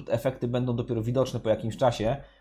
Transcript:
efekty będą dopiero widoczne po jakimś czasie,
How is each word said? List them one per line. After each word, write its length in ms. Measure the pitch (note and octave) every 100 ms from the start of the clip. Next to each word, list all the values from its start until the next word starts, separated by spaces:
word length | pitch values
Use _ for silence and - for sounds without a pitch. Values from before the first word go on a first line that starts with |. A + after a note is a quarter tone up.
| -
efekty 400 | A#2+ C3 B2 B2
będą 280 | B2 B2+ A#2+
dopiero 260 | B2 A#2
widoczne 380 | A2 B2+ B2+ A#2
po 80 | A2+
jakimś 280 | G#2+ A2+ G2+
czasie, 400 | C3 - G#2+ B2 - _